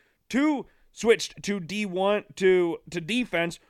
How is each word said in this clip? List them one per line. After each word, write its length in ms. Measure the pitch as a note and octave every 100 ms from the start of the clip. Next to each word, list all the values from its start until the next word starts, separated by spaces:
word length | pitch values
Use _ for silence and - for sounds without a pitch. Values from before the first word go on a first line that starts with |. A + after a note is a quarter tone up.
| _ _ -
two 360 | B3 D4+ C4+ - _ _
switched 520 | - A3 F#3+ - -
to 160 | F#3+ G3+
D 260 | D#3+ G#3 G#3
one, 380 | F3 G3 G#3 - -
to, 400 | F#3+ F#3 E3+ D#3 -
to 120 | F3
defense, 580 | D#3+ A#3+ A3+ E3+ E3+ -